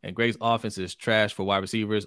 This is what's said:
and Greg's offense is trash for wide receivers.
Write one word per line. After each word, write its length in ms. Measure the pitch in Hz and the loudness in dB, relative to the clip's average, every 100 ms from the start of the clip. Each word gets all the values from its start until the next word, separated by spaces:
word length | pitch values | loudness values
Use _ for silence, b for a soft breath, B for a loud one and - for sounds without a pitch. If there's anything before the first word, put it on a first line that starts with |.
and 140 | 98 95 | -8 0
Greg's 220 | 117 113 | 0 0
offense 380 | 117 117 110 95 | 0 0 -2 -6
is 160 | 90 | -8
trash 400 | - - 110 104 | -4 2 4 2
for 100 | - | 0
wide 140 | 98 98 | 0 0
receivers. 480 | 98 113 104 107 | 0 -2 0 -2